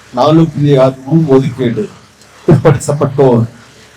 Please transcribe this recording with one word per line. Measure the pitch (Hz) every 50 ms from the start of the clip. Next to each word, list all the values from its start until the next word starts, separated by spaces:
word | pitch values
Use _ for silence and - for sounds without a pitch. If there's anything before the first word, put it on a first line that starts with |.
| - - -
நாலு | 123 131 151 160 165 165
புள்ளி | 165 - 147 147 143 143
ஆறு | 131 131 131 131 - -
உள் | - 160 165 160
ஒதுக்கீடு, | 139 135 131 127 - - 131 123 117 110 107 104 - - - _ _ _ _ _ _ _ - -
பிற்படுத்தப்பட்டோர் | - 160 - - 160 135 117 - - 143 151 143 131 - 147 135 131 120 113 117 - - - - - - - - - _